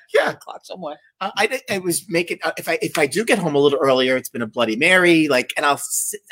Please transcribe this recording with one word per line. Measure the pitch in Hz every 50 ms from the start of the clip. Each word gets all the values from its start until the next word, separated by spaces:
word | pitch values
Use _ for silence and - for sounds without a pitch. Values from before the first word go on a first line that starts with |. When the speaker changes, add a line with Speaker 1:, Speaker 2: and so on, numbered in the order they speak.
| _ _ -
Speaker 1:
Yeah. | - - -
Speaker 2:
O'clock | - - - - - - _
somewhere. | - - 190 175 147 151 - _ _ _ _
Speaker 1:
Uh, | 185 202 - 196
I, | 208 226 262 247 - -
I | 214 190
was | 180 180 165 - - -
making, | 165 170 180 208 175 - -
uh, | 160 - -
if | - -
I, | 165 165
if | - 160 - -
I | 151 135
do | 123 175 233
get | 233 277 208
home | 175 160 143
a | 143
little | 143 147 139 135
earlier, | 143 135 131 131 127 127 131 127
it's | 127 -
been | - 120
a | 117 110
Bloody | - 123 120 110 110
Mary, | 110 147 175 185 185 180 175 170 160 156 151
like, | 139 127 123 - -
and | - 151
I'll | 147 143 139
sit, | - - - - - - - - - _